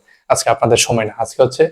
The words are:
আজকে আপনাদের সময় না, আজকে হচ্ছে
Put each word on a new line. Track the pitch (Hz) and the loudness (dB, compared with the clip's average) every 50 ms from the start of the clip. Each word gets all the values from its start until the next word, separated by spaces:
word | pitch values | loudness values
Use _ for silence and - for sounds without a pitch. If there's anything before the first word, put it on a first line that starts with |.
| _ _ _ _ _ - | _ _ _ _ _ -2
আজকে | 135 135 - 120 | -2 0 2 -2
আপনাদের | 113 - 120 113 117 | 0 0 2 2 2
সময় | 110 - - 117 113 110 | 0 0 -2 -4 -4 -4
না, | 107 - | -6 -6
আজকে | - 113 - - - | -8 -10 -8 0 0
হচ্ছে | 131 127 127 - 160 170 | 0 0 2 0 0 0